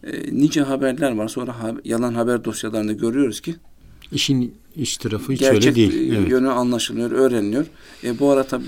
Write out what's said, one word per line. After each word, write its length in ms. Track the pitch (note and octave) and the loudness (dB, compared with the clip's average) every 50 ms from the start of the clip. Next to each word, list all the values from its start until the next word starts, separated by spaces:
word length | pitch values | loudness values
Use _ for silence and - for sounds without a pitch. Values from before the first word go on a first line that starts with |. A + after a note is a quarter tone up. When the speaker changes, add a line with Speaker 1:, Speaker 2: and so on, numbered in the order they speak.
| - | -14
Speaker 1:
e, 340 | - - C3+ - - - | -12 -10 -8 -8 -4 0
nice 240 | C3 C#3+ D#3 - D#3 | 2 2 2 4 0
haberler 500 | C#3+ C3+ C#3 B2+ C3+ C3 B2+ - C#3+ C3+ | 0 0 0 0 0 -2 0 0 -2 -2
var. 160 | A2+ G#2+ G#2+ | 0 -2 -4
Sonra 320 | A2 - B2+ A#2+ A#2+ A#2+ A#2 A#2 | -4 -6 -6 -8 -8 -8 -8 -6
ha-, 120 | A2+ A#2 - - | -6 -6 -8 -6
yalan 280 | A2 A2+ A#2 B2 B2 A#2+ | -4 -2 0 0 0 0
haber 300 | A#2+ A2+ A#2+ B2 A2+ - | 0 0 2 0 0 -2
dosyalarında 480 | A#2 G#2+ - - A2 A2 A2 G#2+ G#2+ A2 | -4 -6 -6 -6 -4 -4 -2 -2 -2 -2
görüyoruz 480 | - A#2 A2+ A#2 C#3 C#3+ A#2 G#2 - | -2 -2 -2 0 0 0 0 -2 -6
ki 140 | - F3 E3 - - - - - - - - - - - | -8 -10 -10 -10 -14 -20 -20 -20 -20 -20 -20 -20 -16 -8
Speaker 2:
İşin 440 | D3+ C3+ - - C3+ B2+ A#2+ A#2+ - - - - - | -6 -4 0 0 0 0 0 -2 -6 -14 -20 -16 -10
iç 220 | D#3+ B2 - - | -8 -6 -6 -6
tarafı 340 | - - A2 G#2+ G2+ - - | -6 -6 -6 -4 -4 -4 -4
hiç 100 | C3+ B2+ | -2 2
öyle 120 | C3+ C3+ A#2+ | 4 4 6
Speaker 1:
gerçek, 220 | G#2 A2+ D3+ B2+ | 6 6 6 6
Speaker 2:
değil. 360 | A#2 A2 F#2+ - - - C3 | 6 4 4 4 2 0 0
Speaker 1:
e, 60 | A#2+ | 2
Speaker 2:
Evet. 120 | G#2 F#2 - | 2 2 2
Speaker 1:
yönü 200 | B2+ B2+ B2+ C3+ | 2 2 2 2
anlaşılıyor, 600 | B2 B2 B2 B2 B2 A2+ - - A2+ A2+ A#2+ A#2 | 0 0 0 0 0 -2 -2 -4 -4 -4 -4 -2
öğreniliyor. 540 | A#2 B2+ C3 B2+ A#2+ A2+ G2+ G2+ A2 C#3 D#3+ E3 - - - - - - - | 2 2 2 4 2 2 0 0 0 -2 -2 -4 -8 -18 -20 -20 -18 -8 -6
E, 160 | A#2+ A#2+ A#2+ | -6 -2 2
bu 120 | C#3+ C#3+ | 2 4
ara 120 | C#3 C3+ C3 | 4 4 2
tabii 160 | - C3+ B2 B2 | 0 -4 -6 -6